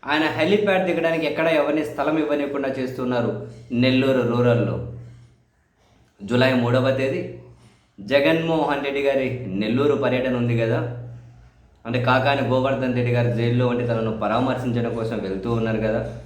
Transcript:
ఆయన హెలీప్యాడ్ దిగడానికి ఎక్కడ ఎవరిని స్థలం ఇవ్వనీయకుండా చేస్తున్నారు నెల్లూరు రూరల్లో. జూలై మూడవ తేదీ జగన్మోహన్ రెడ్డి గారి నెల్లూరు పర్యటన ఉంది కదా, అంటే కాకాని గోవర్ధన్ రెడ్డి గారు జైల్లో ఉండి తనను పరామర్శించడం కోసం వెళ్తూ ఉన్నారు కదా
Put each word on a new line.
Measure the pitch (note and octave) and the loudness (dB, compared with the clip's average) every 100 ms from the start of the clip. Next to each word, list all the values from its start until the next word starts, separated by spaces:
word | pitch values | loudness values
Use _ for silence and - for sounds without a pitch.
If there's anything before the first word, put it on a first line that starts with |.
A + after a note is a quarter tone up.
| B2+ | -2
ఆయన | D3+ | 0
హెలీప్యాడ్ | D#3 D3+ D#3+ G3+ G3 F#3 F#3 | 0 0 2 2 2 0 0
దిగడానికి | E3 E3 E3 D#3 | 0 0 0 -2
ఎక్కడ | D3 E3 | 0 2
ఎవరిని | D#3 C#3+ D3+ D3+ | 2 2 0 -2
స్థలం | - C#3+ D#3 | -2 0 0
ఇవ్వనీయకుండా | D3 D3 C#3+ C#3+ C3+ | 0 0 -2 -2 -4
చేస్తున్నారు | C3 B2+ - B2 B2 A2+ - - - - | -4 -6 -4 -2 0 0 -4 -8 -16 -6
నెల్లూరు | A#2+ B2+ B2+ C3+ B2+ | 0 2 4 4 2
రూరల్లో. | A#2+ A#2+ A#2+ A2 G2+ - - - - - - _ _ _ _ _ _ _ _ _ | 2 2 4 4 2 -4 -8 -12 -16 -20 -20 _ _ _ _ _ _ _ _ _
జూలై | G2+ B2 C3 | -2 2 4
మూడవ | B2+ A#2+ B2+ B2 - | 4 2 2 2 0
తేదీ | C3 F3+ - - - - - _ _ - | 0 -2 -6 -12 -18 -20 -20 _ _ -16
జగన్మోహన్ | G2+ C#3 D3 E3 E3 D#3+ C#3+ C#3+ | 0 2 4 2 2 0 0 -2
రెడ్డి | C#3 C#3 | -2 0
గారి | C#3 C3+ C3 A#2 G2 | 2 2 0 -4 -6
నెల్లూరు | F#2+ G#2+ B2 D3 C3 | -4 0 2 2 2
పర్యటన | B2+ B2+ B2+ B2 | 2 0 0 0
ఉంది | A#2+ A#2 | 0 0
కదా, | A2+ A#2 - - - - - - - _ - _ A#2 | 0 0 -2 -8 -14 -16 -20 -20 -20 _ -20 _ -6
అంటే | A#2+ | -2
కాకాని | B2 C3 C3 C#3 A#2+ | 2 2 2 0 0
గోవర్ధన్ | C3 C3 A#2 B2+ B2 | 0 0 -2 -2 0
రెడ్డి | A#2+ | 0
గారు | A#2+ A#2 G#2+ | 2 0 0
జైల్లో | A#2+ A#2+ B2 | 0 2 2
ఉండి | A#2+ A#2+ | 0 0
తనను | A2+ A2 - | -2 -2 -2
పరామర్శించడం | G#2 A2+ C3 B2 B2+ A#2 A#2+ A#2 | 0 0 0 -2 -2 -2 -2 -4
కోసం | A2+ A2+ | -4 -4
వెళ్తూ | F#2+ F#2+ A#2+ | -4 -4 -2
ఉన్నారు | A#2 A2+ G#2+ | -2 0 0
కదా | A2 A2 - - | 0 -2 -4 -10